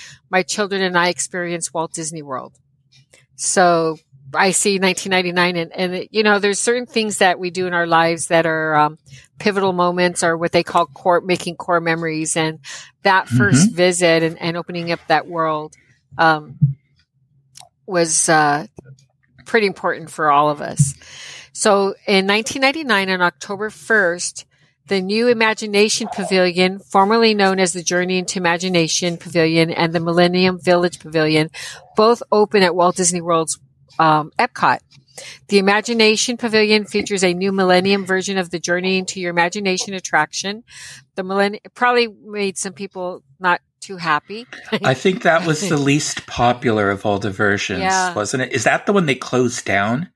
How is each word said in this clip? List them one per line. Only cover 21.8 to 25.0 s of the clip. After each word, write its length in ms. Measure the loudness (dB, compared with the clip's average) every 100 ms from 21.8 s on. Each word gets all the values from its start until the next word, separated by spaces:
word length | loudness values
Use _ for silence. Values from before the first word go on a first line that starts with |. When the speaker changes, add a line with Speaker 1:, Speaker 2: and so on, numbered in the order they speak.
| 0 -4 -2
Speaker 1:
in 180 | 0 2
nineteen 340 | 0 -2 0
ninety-nine, 480 | 0 0 0 0 0
on 120 | 0
October 480 | 0 -2 -10 -8 -10
first, 760 | -8 0 2 2 0 -8 -12 -20 _ _ _ -4
the 140 | -4